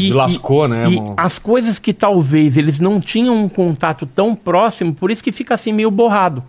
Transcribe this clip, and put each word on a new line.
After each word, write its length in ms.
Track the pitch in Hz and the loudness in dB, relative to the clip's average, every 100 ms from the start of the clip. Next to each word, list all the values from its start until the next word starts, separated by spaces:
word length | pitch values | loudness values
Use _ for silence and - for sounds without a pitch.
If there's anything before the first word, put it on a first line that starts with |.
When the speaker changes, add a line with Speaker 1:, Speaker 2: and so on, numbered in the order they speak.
| 190 | 0
Speaker 1:
de 60 | |
lascou, 540 | 127 131 175 - 139 147 | 2 0 -2 0 0 2
Speaker 2:
e, 20 | |
Speaker 1:
né, 180 | 113 117 | 0 0
Speaker 2:
e 60 | - | 0
Speaker 1:
mano? 180 | 104 101 | -2 -2
Speaker 2:
as 240 | 175 - | -4 -4
coisas 400 | 202 247 226 196 | -2 0 0 -2
que 120 | - | -4
talvez 640 | - 208 185 139 156 151 131 | -2 0 2 2 2 4 2
eles 220 | 151 143 | 2 0
não 220 | 185 208 | 0 0
tinham 340 | - 220 247 | -2 0 0
um 140 | 226 202 | 0 0
contato 580 | - 175 147 165 - 135 | 0 -2 -2 -4 -4 -6
tão 260 | - 214 220 | -2 0 -2
próximo, 580 | 180 175 226 - 175 | 0 2 0 0 -4
por 160 | 147 185 | -2 -4
isso 140 | 220 | -2
que 80 | - | -4
fica 220 | - 254 | -6 -4
assim 180 | 233 220 | -4 -2
meio 180 | 214 220 | 0 0
borrado. 500 | 202 233 202 180 131 | 2 2 2 0 -2